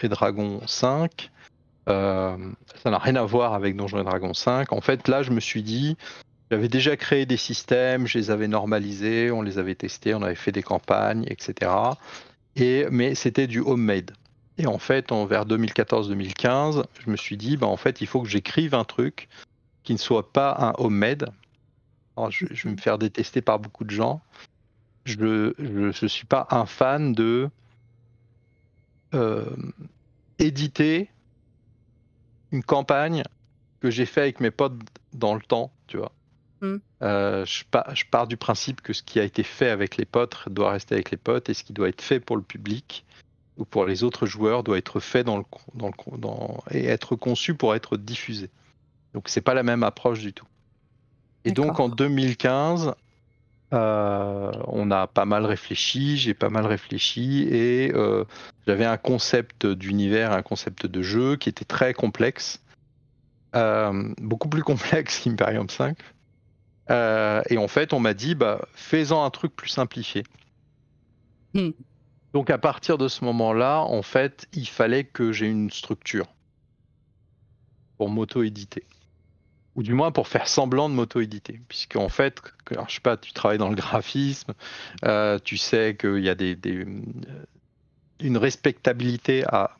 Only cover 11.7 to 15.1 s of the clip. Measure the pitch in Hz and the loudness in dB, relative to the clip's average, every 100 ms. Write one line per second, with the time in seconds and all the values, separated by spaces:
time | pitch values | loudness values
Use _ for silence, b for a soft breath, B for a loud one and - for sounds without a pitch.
11.7 | 95 117 143 B B B B _ - 123 | 2 2 -2 B B B B _ 2 4
12.7 | 131 147 123 127 135 131 113 131 117 139 | 4 2 2 2 2 0 2 0 0 2
13.7 | 123 110 98 90 - _ _ _ - 156 | 2 2 0 -2 -18 _ _ _ -2 -2
14.7 | 98 - 135 123 | -2 2 0 2